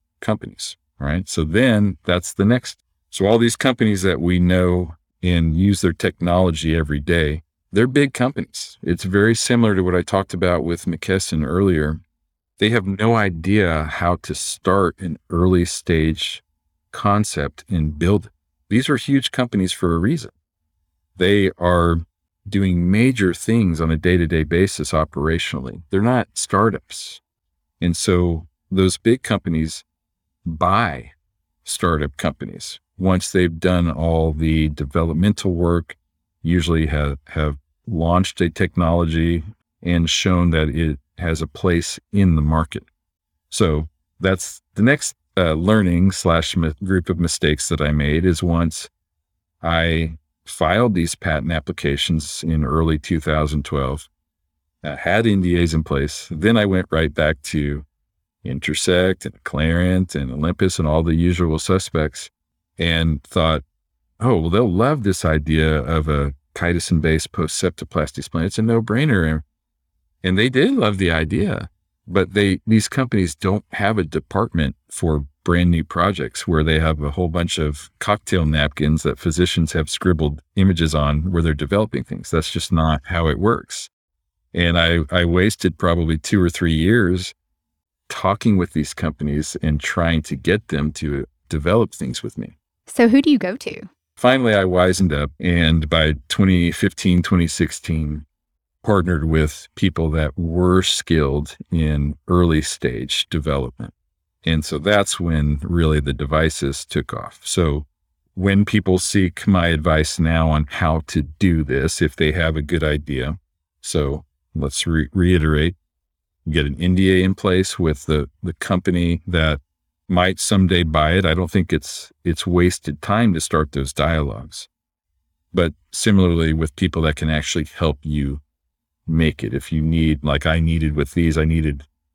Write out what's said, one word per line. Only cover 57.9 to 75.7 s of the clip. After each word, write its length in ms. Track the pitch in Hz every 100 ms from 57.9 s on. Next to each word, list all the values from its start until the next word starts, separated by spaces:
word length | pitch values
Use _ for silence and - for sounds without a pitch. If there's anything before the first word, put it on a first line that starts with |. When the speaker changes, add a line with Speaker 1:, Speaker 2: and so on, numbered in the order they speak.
| _ _ _ _ _
Speaker 1:
Intersect 800 | - 67 - 76 - 90 92 92 -
and 180 | -
Acclarent 720 | - 69 78 85 90 92 92
and 180 | 76 65
Olympus 460 | 64 78 - 95 -
and 100 | 78
all 140 | 78
the 140 | 82 82
usual 420 | 87 85 87 78
suspects 720 | - 92 - 82 76 - - _ _ _ _ -
and 460 | 85 82 82 73
thought, 400 | - 92 80 78 - _ _ _ _ _
"Oh, 180 | 123 101
well, 120 | 82
they'll 220 | 98 120
love 320 | 87 123 151
this 220 | 101 92 85
idea 520 | 78 73 78 78 78
of 300 | 64 80 78
a 240 | 73 71 69 _
chitosan-based 800 | - 87 87 - 82 80 80 -
post-septoplasty 920 | - 78 - 92 - 78 87 76 -
splint. 240 | - 85 85
It's 120 | -
a 20 |
no-brainer." 800 | 110 117 113 110 156 107 80 78 - _ _ _ _ _ _ _
And 140 | 92 92
they 120 | 123
did 260 | 127 190 269
love 240 | 110 98
the 120 | 92
idea, 580 | 80 80 107 202 - - _ _ _ -
but 260 | 92 90
they, 260 | 95 101 95 -
these 200 | 110 -
companies 480 | - 127 110 87 -
don't 300 | 95 101 -
have 260 | - 101 107
a 60 |
department 720 | 80 80 - 98 113 85 71 - _
for 360 | - 85 76 71 _
brand 260 | - 87 87